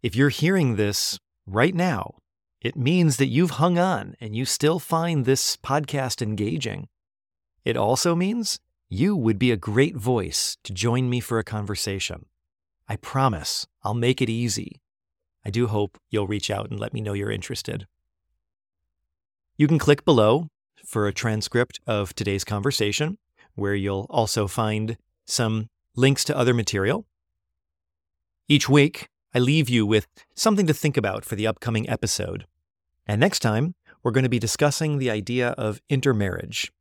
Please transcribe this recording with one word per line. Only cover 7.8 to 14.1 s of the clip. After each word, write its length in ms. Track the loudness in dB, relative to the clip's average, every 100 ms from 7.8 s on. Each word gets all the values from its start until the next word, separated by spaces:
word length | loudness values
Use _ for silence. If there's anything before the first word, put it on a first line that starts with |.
| 0 0 0
means 460 | 0 0 -2 -4 -6 _ _ _
you 280 | 0 0 2
would 220 | 0 2
be 120 | 2
a 60 | 0
great 400 | 0 2 2 0
voice 600 | -2 -2 -2 -4 -4 -6
to 80 | -12
join 360 | -4 0 0 0
me 120 | -2
for 180 | -2 -4
a 60 |
conversation. 840 | -2 -6 -6 -6 -4 -4 -6 -10 -16 _ _ _ _ _ _
I 80 | -10
promise 720 | -6 0 0 0 -4 -6 -8 _
I'll 120 | -4
make 260 | 0 2